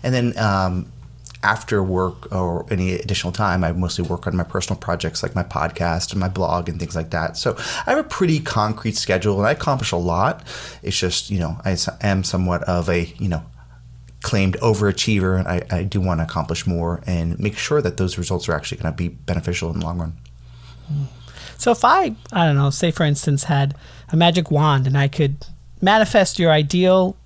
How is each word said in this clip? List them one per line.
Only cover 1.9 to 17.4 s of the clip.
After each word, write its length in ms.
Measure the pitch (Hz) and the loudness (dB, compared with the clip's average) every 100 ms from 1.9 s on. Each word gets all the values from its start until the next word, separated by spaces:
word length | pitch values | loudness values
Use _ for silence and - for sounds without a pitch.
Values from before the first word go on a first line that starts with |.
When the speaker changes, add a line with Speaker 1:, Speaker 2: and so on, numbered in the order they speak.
| 92 92 90 - | 0 0 -4 -6
Speaker 1:
or 360 | 95 90 85 - | -4 -2 -2 -4
any 240 | 98 92 | -2 0
additional 400 | 92 - 95 90 | -2 -2 -2 -2
time, 300 | 85 104 90 | -2 0 2
I 80 | 82 | 0
mostly 360 | 85 90 - 85 | 0 -2 -2 -2
work 200 | 85 - | -2 -2
on 80 | 87 | -2
my 80 | |
personal 360 | 85 92 92 98 | -2 -4 -4 -6
projects 440 | - 87 82 - | -4 -4 -4 -4
like 100 | - | -4
my 80 | 92 | -4
podcast 720 | 85 - 78 - 85 82 - | -2 -2 -2 -2 -2 -2 -2
and 80 | 98 | -4
my 80 | 92 | -4
blog 420 | 92 87 87 85 | -2 -2 -2 -2
and 100 | 82 | -6
things 160 | 85 85 | -6 -6
like 140 | 80 | -4
that. 260 | 85 85 - | -4 -4 -4
So 200 | - - | -4 -4
I 320 | - - - | -6 -6 0
have 80 | 277 | 0
a 60 | |
pretty 360 | 302 - 180 156 | 0 -2 0 2
concrete 560 | 156 - 107 110 113 107 | 0 0 0 0 -4 -4
schedule 440 | - 92 104 98 | 0 0 2 2
and 80 | 104 | 2
I 40 | |
accomplish 380 | 151 - 135 110 | 0 0 -2 0
a 60 | 87 | 0
lot. 460 | 87 85 113 - - - - - | 0 2 2 0 -10 -14 -14 -12
It's 120 | - 92 | -6 -2
just, 360 | 92 85 - | 0 -2 -2
you 80 | 101 | -2
know, 200 | 82 80 - | -2 -2 -2
I 60 | |
s-, 180 | 90 - - | -2 -2 -2
am 220 | 104 95 | 0 2
somewhat 380 | 90 92 90 87 - | 0 0 0 0 0
of 220 | 87 85 | 0 2
a, 160 | 87 85 - | 0 0 -4
you 100 | 101 | -4
know, 160 | 82 - - - - - - - - | -2 -6 -18 -20 -20 -20 -20 -20 -12
claimed 340 | - 107 95 92 | -2 2 2 2
overachiever, 800 | 120 104 104 95 - 107 92 92 | 2 4 2 2 2 2 2 2
and 80 | 90 | 0
I, 160 | 90 - | -2 -2
I 120 | 90 | -2
do 160 | 95 98 | 0 0
wanna 220 | 92 82 | 0 0
accomplish 460 | 82 - 80 85 - | -2 -2 -4 -2 -2
more 340 | 87 85 85 - | 0 0 -2 -2
and 320 | 87 82 | -2 -2
make 180 | 82 | -2